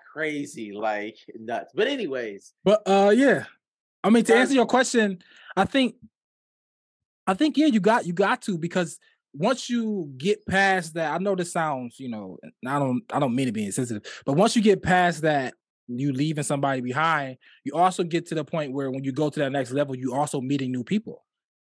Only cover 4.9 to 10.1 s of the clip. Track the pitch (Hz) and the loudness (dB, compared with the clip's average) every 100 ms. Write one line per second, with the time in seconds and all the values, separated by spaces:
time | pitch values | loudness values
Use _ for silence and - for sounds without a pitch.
4.9 | 240 208 185 _ - - - 196 269 254 | 2 2 0 _ -20 -6 -2 2 2 0
5.9 | - - _ _ _ _ _ _ _ _ | -2 -18 _ _ _ _ _ _ _ _
6.9 | _ _ _ - 190 302 269 311 220 185 | _ _ _ -4 0 2 2 2 4 4
7.9 | 233 175 175 196 247 - 175 165 190 165 | 2 0 0 0 0 -4 -4 -4 -2 -4
8.9 | - _ _ _ 143 196 247 - 240 220 | -6 _ _ _ -2 -2 -2 -4 -4 -2
9.9 | 208 151 | -4 -8